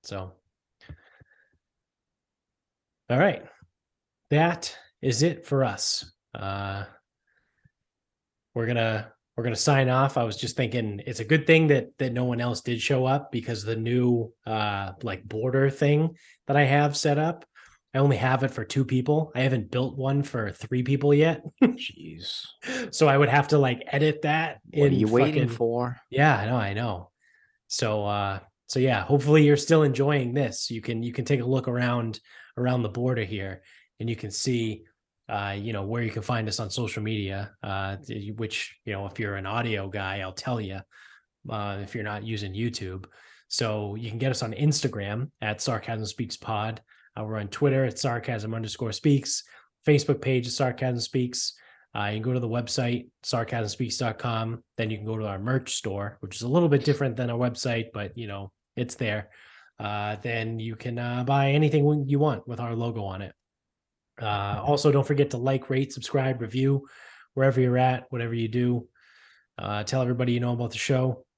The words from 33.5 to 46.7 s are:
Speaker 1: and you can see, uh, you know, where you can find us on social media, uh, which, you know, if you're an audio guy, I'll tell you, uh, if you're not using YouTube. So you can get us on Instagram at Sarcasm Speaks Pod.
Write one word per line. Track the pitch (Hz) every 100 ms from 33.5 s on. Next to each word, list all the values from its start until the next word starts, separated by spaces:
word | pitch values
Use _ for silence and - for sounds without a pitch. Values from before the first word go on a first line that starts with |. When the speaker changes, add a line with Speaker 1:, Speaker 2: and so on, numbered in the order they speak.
| 92 _ - _ _
Speaker 1:
and | 113
you | 113
can | 107
see, | - 135 120 113 107 - _ _ _ -
uh, | 104 101 101
you | 107
know, | 104
where | 98 117
you | 113
can | 113
find | - 120 110
us | -
on | 104
social | - 110 -
media, | 107 110 98 98 101 _
uh, | 101 98 98 101 - 107 101 107
which, | 110 - - -
you | -
know, | 98 98
if | -
you're | 104 98
an | 95
audio | 113 120 104 95
guy, | 101 95 98
I'll | 92
tell | 95 - 120
you, | 98 95 - - - - _ _ -
uh, | 110 101 98
if | 98 117
you're |
not | 104 104
using | 107 107 98
YouTube. | 95 117 117 92 95 - _ - - _
So | - 117 107 104 107
you | 117
can | 110
get | 131
us | 127
on | 113
Instagram | 107 147 143 131 104 101 107 139 _
at | 107 107
Sarcasm | 131 113 - 113 104
Speaks | - 110 -
Pod. | - 107 110